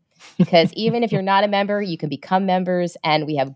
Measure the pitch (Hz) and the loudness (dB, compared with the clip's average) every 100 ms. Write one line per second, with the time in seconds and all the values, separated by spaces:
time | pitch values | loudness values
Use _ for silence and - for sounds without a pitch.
0 | _ _ - - 175 170 170 - 226 240 | _ _ -8 0 4 4 4 0 -2 0
1 | 220 202 190 196 208 196 202 208 196 160 | -2 -2 0 2 2 0 0 -4 -4 -6
2 | 156 139 - 190 190 185 180 180 175 - | -6 -8 -2 0 2 0 0 -2 -4 -4
3 | 160 151 151 143 135 | 0 0 0 -4 -4